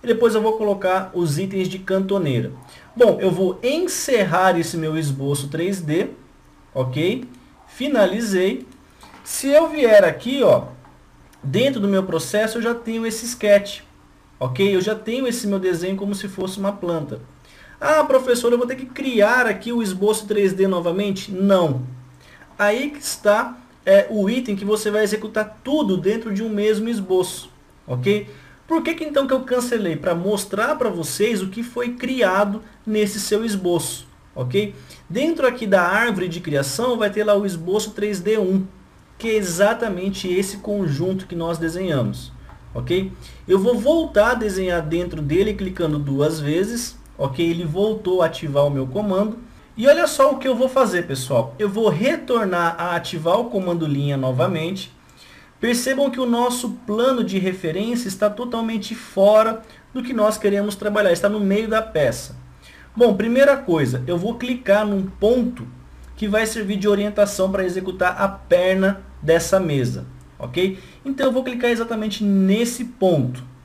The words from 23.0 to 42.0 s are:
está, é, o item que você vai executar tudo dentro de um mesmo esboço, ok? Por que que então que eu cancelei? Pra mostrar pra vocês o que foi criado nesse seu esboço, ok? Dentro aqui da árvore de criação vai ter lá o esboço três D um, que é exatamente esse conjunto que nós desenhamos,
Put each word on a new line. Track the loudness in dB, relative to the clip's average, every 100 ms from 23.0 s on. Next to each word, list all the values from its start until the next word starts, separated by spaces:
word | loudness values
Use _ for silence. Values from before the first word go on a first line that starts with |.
está, | -10 0 2 2 0 -10 -20 -6
é, | 6 6 6
o | 0 2
item | 0 -2
que | -4
você | 0 0 0
vai | 2
executar | 2 0 -2 -4 -4 -8
tudo | -2 0 2 0
dentro | 0 -2 -4
de | -4
um | -4
mesmo | 0 0 0 -2
esboço, | -4 0 0 0 -8 -16 -20 _ _ -8
ok? | -2 0 0 -4 -18 -20 -20 -2
Por | -2
que | -2
que | -6
então | -2 0 0
que |
eu | -2
cancelei? | 0 -2 0 -2 -2
Pra | -2 -2
mostrar | -2 0 -2 -2 -2 -2 0
pra | -2
vocês | -2 -6 -2 0 0
o | -4
que | -8
foi | -8 -6 -6
criado | -6 -6 0 2 2 0 -2 -10 -14 -4
nesse | 0 0 -2
seu | -2 -2
esboço, | 0 -2 0 0 -2 -10 -16 -20 -18
ok? | -8 -2 -2 -2 -8 -20 -20 -8
Dentro | -2 0 2 0
aqui | 0 2
da | 4
árvore | 4 2 0 0 -4
de | -6
criação | -2 -2 -2 -2 -2 0
vai | 0
ter | 0
lá | 2
o | 2
esboço | 2 -4 -2 -2 -2
três | -4 -4 -2
D | 0 0
um, | 2 0 -2 -12 -20 -20 _ -8
que | -2
é |
exatamente | 0 0 2 2 2 -4 -4 -4 -4 -2
esse | 0 -2 -6
conjunto | -6 -2 -2 -2 -2 -4 -6
que | -6
nós | -4 -2
desenhamos, | -4 -4 -2 -2